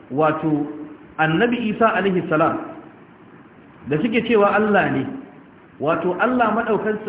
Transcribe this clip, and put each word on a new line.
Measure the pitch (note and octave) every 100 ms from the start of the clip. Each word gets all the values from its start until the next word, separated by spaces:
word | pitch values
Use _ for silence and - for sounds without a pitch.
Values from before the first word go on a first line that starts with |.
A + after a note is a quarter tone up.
| -
wato, | C3 D#3 D3+ D#3+ D3 D3+ - - - - -
Annabi | D#3+ E3 A#3+ A#3+ A#3
Isa | G3+ - F3+
alaihi | F#3+ F3 -
salam, | D#3 D#3+ - - - - - - - - - - - - - -
da | D3+
suke | A#3+ A#3 -
cewa | A3 G3+ G3+
Allah | G#3+ G3 D3
ne, | C3+ - - - - - - - -
wato, | C#3 E3 F#3 F3+
Allah | A3+ B3+ A3+
maɗaukan-, | G#3 A#3 G3+ G#3+ G#3+